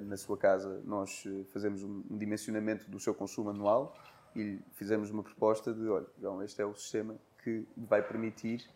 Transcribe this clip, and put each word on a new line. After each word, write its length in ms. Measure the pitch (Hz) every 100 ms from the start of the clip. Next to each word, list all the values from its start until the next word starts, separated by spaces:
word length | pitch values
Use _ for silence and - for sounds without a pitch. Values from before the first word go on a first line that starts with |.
na 140 | 101 98
sua 200 | - 101
casa 460 | 98 95 98 95
nós, 400 | - 104 95 - 101
eh, 180 | 98 95
fazemos 300 | 104 104 98
um, 180 | 98 101 -
um 80 | 104
dimensionamento 720 | 104 107 - 110 107 107 -
do 80 | 101
seu 160 | -
consumo 360 | - 98 - 104
anual 460 | 101 101 117 139 - - - -
e 240 | 110 104 98 -
fizemos 380 | - 101 107 104
uma 120 | 107
proposta 500 | 98 - 107 110 127
de, 160 | 110 110
"Olha, 180 | 95 - -
João, 220 | 98 92
este 180 | 104 -
é 60 | 104
o 80 |
sistema 420 | 104 - 110 107 110 _ _
que 220 | 123 113 107 -
vai 260 | 117 -
permitir 640 | - 113 113 - 113 117 -